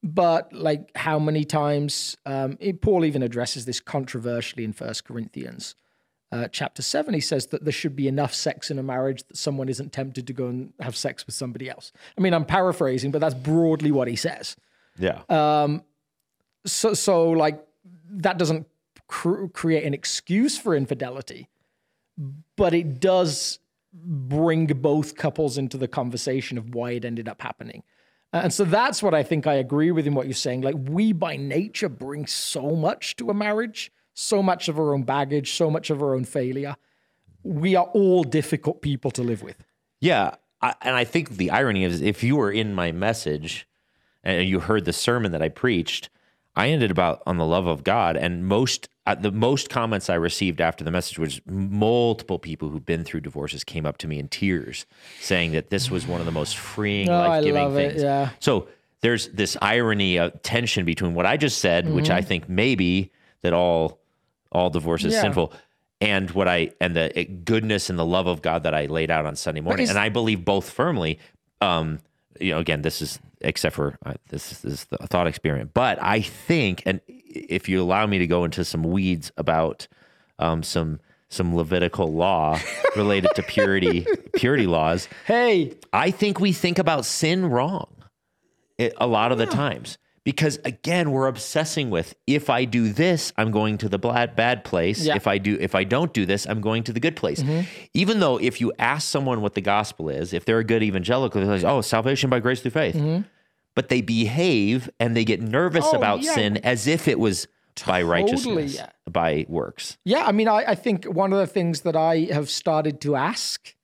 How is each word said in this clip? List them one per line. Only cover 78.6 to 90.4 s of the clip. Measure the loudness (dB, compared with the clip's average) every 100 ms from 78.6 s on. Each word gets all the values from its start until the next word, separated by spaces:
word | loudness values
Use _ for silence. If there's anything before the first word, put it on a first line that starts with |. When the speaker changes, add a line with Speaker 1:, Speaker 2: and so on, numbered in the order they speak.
Speaker 2:
some | -4 -2
weeds | 0 2 2 0 -4 -6
about, | 0 2 2 -2 -14 _ _ _ _ _
um, | 0 0
some, | -2 -2 -2 -4 _ _ _
some | -4 0 0
Levitical | 2 2 0 0 -2
law | 2 2 4 2 0 -4 -2
Speaker 1:
<laughs> | -2 2
Speaker 2:
related | 2 4 2 0
to |
purity, | -2 2 2 4 2 2 0 -2 -2
purity | 0 2 4 4
laws. | 4 2 0 -2 -14 0
Speaker 1:
Hey. | 2 4 4 0 -6 -2
Speaker 2:
I | 0 2
think | 2 0 2
we | 2
think | 2 2 2
about | 2 2 0
sin | 0 2 2 2
wrong | 2 0 -4 -8 -16 -20 _ _ _ _ _ _ -2
i-, | -2 0
a | 2
lot | 4 4
of | 2
the |
Speaker 1:
Yeah. | 2
Speaker 2:
times. | 2 0 -4 -10 -16 _ _
Because | -6 0